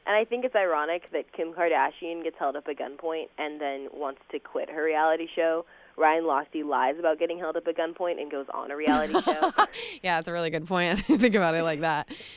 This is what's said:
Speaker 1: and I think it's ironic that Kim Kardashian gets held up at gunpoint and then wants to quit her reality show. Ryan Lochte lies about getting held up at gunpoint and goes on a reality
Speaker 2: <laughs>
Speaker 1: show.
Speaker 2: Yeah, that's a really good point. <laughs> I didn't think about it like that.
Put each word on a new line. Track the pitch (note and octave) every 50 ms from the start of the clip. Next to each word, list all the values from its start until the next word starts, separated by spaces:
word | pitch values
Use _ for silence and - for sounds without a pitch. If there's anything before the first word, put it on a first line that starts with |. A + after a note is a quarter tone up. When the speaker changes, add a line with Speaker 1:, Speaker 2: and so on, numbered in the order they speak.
| -
Speaker 1:
and | - G#3
I | G#3+ A3+
think | - A#3+ B3 B3+
it's | B3+ -
ironic | G#3 F#3+ F3 D#3 D3 D3+ D#3+ E3+ F3+ - -
that | F3 D3 - - -
Kim | - E3 E3 E3
Kardashian | F3 E3+ E3+ D#3 C3+ C3+ D3+ - - F3 E3 E3+ E3+ D#3+
gets | E3 D3+ -
held | D#3 C#3 C3+
up | D3 -
at | D#3 D3 C3+
gunpoint | B2+ B2 C#3+ - E3+ D#3+ D#3+ D#3+ D#3 - _
and | - D3+ D3+ D3+ D3+
then | D3+ C#3 C#3 C#3 C#3 - -
wants | C#3+ D3 C3+ C3+ - - -
to | - C#3+
quit | - - - D3 D3+ -
her | D3 D#3+ D#3
reality | D#3+ D#3 D3+ D#3 D#3+ D#3+ E3 E3 E3 -
show. | F3 E3 E3 D#3+ E3 - - - - - - - -
Ryan | D#3+ D#3 D#3+ E3 E3
Lochte | D#3+ C#3 C#3 D3 - - D#3 D3
lies | D3 C#3 B2 B2+ C3 D3 E3+
about | E3+ D#3+ D#3
getting | D#3 E3+ E3 E3+ F3
held | F3 D#3+ D#3+
up | E3+ E3
at | E3+ E3
gunpoint | - E3 E3 E3+ - F3+ F3 E3 -
and | D3+ D3
goes | D3+ C#3 C#3 - -
on | - A#2+ -
a | C#3+
reality | D3 D#3 - D3+ D3+ D#3 D3+ D#4
Speaker 2:
<laughs> | F#4+ -
Speaker 1:
show. | F4+ D#4 D#4 F#4+ E4 - - G#4 - - A#4 A#4 A4 F4+ C#4+ -
Speaker 2:
Yeah, | F3+ E3+
that's | E3 E3
a | F3+
really | E3+ E3+ E3+ D#3+
good | D#3+ E3 -
point. | F#3 F#3+ F3+ F3 E3+
<laughs> | F#3 G3
I |
didn't | - - D4+ G3+
think | B3 A#3+ G#3
about | G#3 F3 E3 D#3+
it | E3 E3
like | E3 D#3 D3
that. | E3 D#3+ D3+ D3+ - - - - - - -